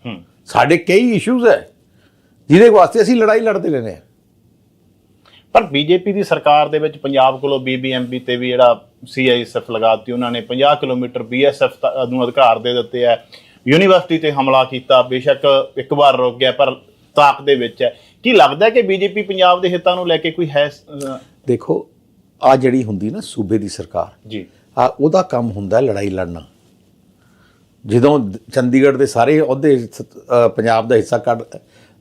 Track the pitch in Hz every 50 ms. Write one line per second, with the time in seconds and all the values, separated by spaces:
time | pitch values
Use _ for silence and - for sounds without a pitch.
0 | - 123 104 87 87 _ _ _ _ - - - 120 143 170 165 - - 175 208
1 | 247 247 220 175 - 214 254 247 240 226 - - - - _ _ _ _ _ _
2 | _ _ _ _ _ _ _ _ _ - 147 185 233 233 208 202 175 - - 226
3 | 202 196 254 233 220 214 214 226 226 226 202 190 175 170 151 127 113 107 85 80
4 | _ _ _ _ _ _ _ _ _ _ _ _ _ _ _ _ _ _ _ _
5 | _ _ _ _ _ _ _ _ _ _ - - 220 160 139 143 151 151 180 185
6 | 185 202 190 202 196 - 165 147 - 151 147 151 147 147 156 151 151 151 143 -
7 | - 139 139 131 131 131 131 131 139 139 139 131 127 131 131 127 127 131 127 127
8 | 123 120 127 123 127 127 123 120 127 123 123 123 127 120 117 - - _ _ _
9 | - - - 135 131 127 120 120 117 - - 117 - - 113 110 110 113 113 110
10 | - 127 120 123 123 120 120 117 113 113 123 127 135 143 147 147 147 131 127 123
11 | 123 120 - 123 113 110 123 127 139 143 139 - 135 123 - - - 123 123 131
12 | 127 120 127 127 123 123 120 143 131 117 113 110 110 123 123 123 113 - - 123
13 | 120 120 117 - - _ - - _ _ _ _ _ 123 147 165 196 190 190 175
14 | 185 - 170 156 160 151 143 135 131 135 131 131 127 127 135 123 - - 135 127
15 | 123 127 127 131 123 147 135 - - 143 139 135 135 - - 135 127 - 151 143
16 | 147 139 131 127 127 123 117 123 131 127 120 - 139 131 127 - _ _ _ _
17 | _ _ _ 147 147 139 131 - 139 143 139 123 120 113 - - 127 117 - -
18 | _ _ _ _ - 240 247 185 151 135 143 156 208 226 220 254 220 185 190 185
19 | 196 196 180 214 202 196 196 185 185 180 180 180 190 180 180 175 165 185 180 180
20 | 180 175 165 156 165 165 160 180 170 147 139 143 147 147 143 - _ - 151 139
21 | 139 135 131 127 - _ _ _ _ 123 120 110 - - 165 - - - _ _
22 | _ _ _ _ _ _ _ _ - 131 135 131 127 127 123 131 123 107 104 92
23 | 104 110 151 214 - - - 120 107 90 110 107 101 95 - - 92 - - 87
24 | 85 - - _ _ 107 110 104 90 - _ _ _ _ _ - 123 127 - -
25 | 139 160 156 190 180 - - 120 120 117 92 101 101 95 104 117 139 123 101 98
26 | 101 101 95 92 92 85 85 85 73 - _ _ _ _ _ _ _ _ _ _
27 | _ _ _ _ _ _ _ _ _ _ _ _ _ _ _ _ - 104 107 120
28 | 123 143 151 143 113 98 92 - - - - 135 127 123 123 135 135 139 135 127
29 | 139 - - 120 117 135 156 156 156 123 135 139 151 151 139 123 117 107 - -
30 | 123 - _ - - - 123 120 117 113 - - 107 117 113 113 110 117 123 110
31 | 104 - 120 117 - 123 117 113 - - - - - _ _ _ _ _ _ _